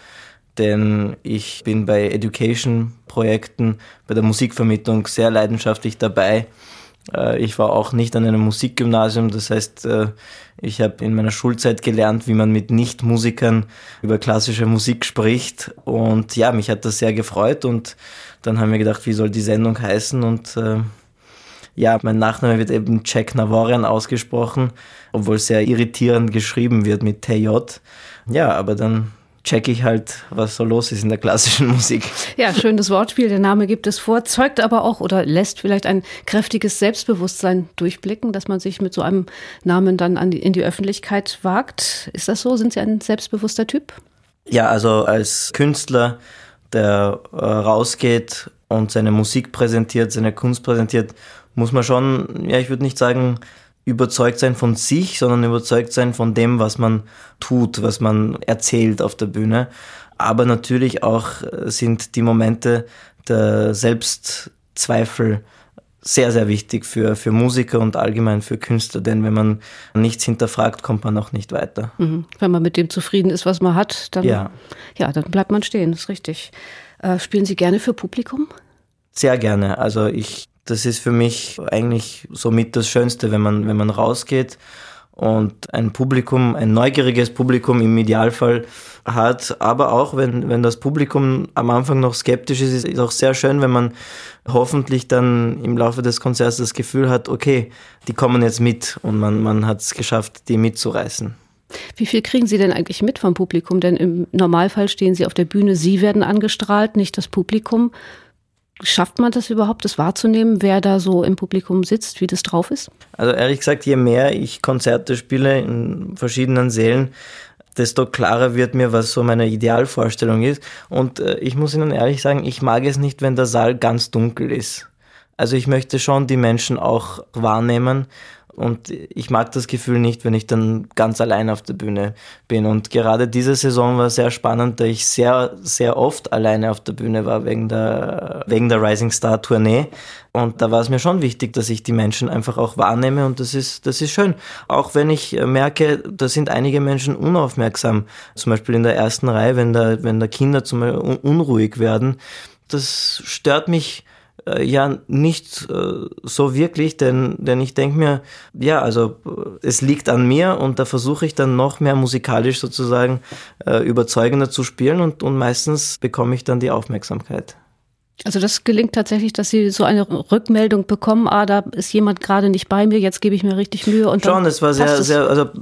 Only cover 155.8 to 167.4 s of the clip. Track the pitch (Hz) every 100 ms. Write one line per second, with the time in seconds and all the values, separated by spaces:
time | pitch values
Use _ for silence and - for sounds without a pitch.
155.8 | 92 - - - - - 139 131 165 156
156.8 | 156 - 131 127 127 - - 123 131 -
157.8 | 139 151 151 139 - - - - 131 156
158.8 | 120 113 113 - - - - 92 - 127
159.8 | 135 143 - 123 123 139 185 185 135 127
160.8 | 131 131 123 147 160 - 135 127 135 -
161.8 | 147 139 127 127 127 113 120 127 120 -
162.8 | 120 123 127 127 - - - - - 113
163.8 | - 120 117 - 117 139 135 135 123 -
164.8 | 131 170 165 147 135 135 127 123 - 151
165.8 | - - 123 - 120 123 - 123 123 117
166.8 | 117 107 - - - 95